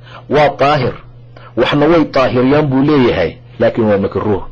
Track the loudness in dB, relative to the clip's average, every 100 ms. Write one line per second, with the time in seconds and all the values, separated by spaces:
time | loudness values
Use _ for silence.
0 | -20 -20 -4 0 0 2 0 0 -2 -6
1 | -16 -20 -20 -20 -12 -4 -2 2 2 2
2 | 2 0 0 0 2 2 0 0 2 2
3 | 2 0 -4 -6 -18 -2 -2 0 0 0
4 | -2 -4 -4 -4 -6